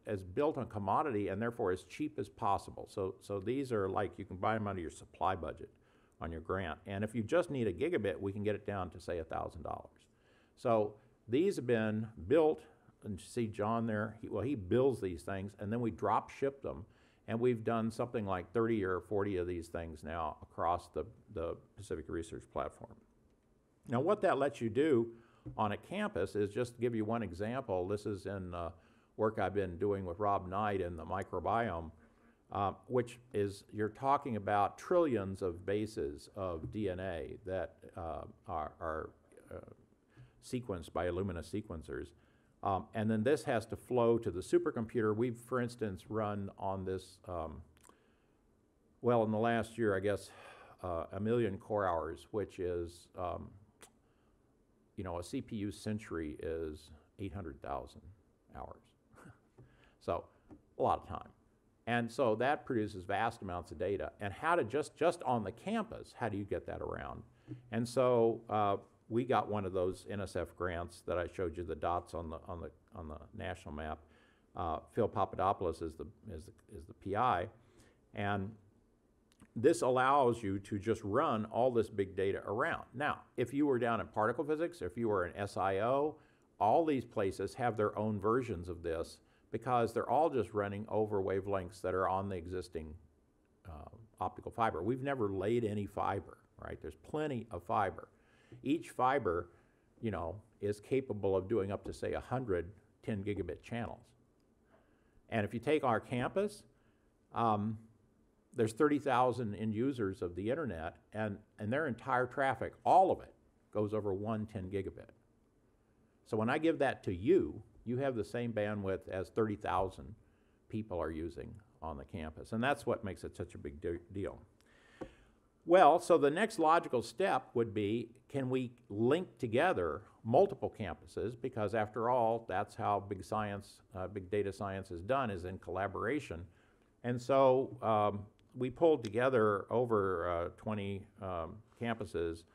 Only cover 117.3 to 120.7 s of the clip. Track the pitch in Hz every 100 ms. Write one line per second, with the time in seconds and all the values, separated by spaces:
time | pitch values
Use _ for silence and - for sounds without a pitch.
117.3 | 180 151 - - - 110 123 139 120 101
118.3 | 120 120 107 104 104 95 92 - 92 87
119.3 | - 107 104 - 90 92 - 67 - -
120.3 | _ _ _ -